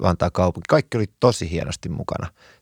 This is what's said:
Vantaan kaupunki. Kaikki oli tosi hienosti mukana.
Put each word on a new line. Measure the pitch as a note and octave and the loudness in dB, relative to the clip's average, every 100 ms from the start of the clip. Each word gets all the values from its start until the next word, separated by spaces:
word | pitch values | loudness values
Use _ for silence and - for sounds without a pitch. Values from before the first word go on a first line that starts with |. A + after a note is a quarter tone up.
Vantaan | F2+ F2 F2 | 0 2 0
kaupunki. | - F2+ - - | 2 0 0 0
Kaikki | D#3 - A#2 | 0 2 -2
oli | G#2 _ | -4 _
tosi | B2 A2+ E2 | 2 2 -2
hienosti | E2 - - - | -4 -4 -6 -6
mukana. | E2 - - - - - _ | -6 -6 -6 -6 -10 -20 _